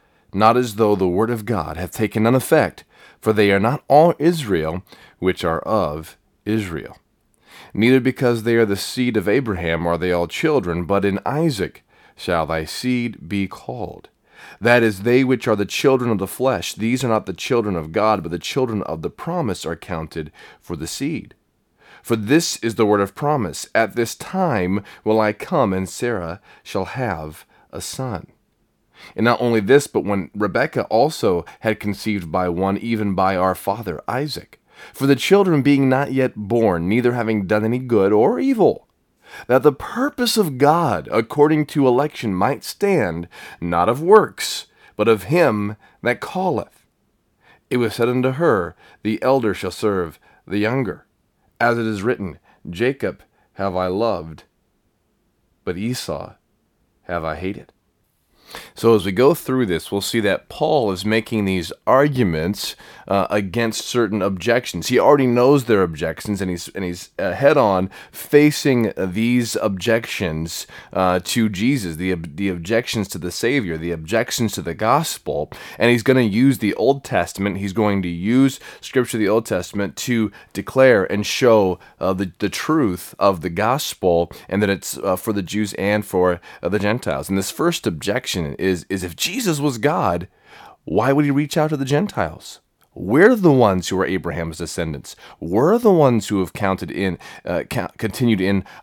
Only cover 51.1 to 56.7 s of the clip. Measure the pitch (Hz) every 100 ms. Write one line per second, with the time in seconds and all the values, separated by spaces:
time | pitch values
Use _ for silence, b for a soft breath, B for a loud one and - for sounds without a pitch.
51.1 | _ _ _ _ - 117 117 110 104 92
52.1 | 110 95 73 b b - 87 120 139 98
53.1 | - _ _ _ - 98 90 92 95 117
54.1 | 92 80 78 - _ _ _ _ _ _
55.1 | _ _ _ _ _ - 87 110 123 -
56.1 | 76 - - _ _ _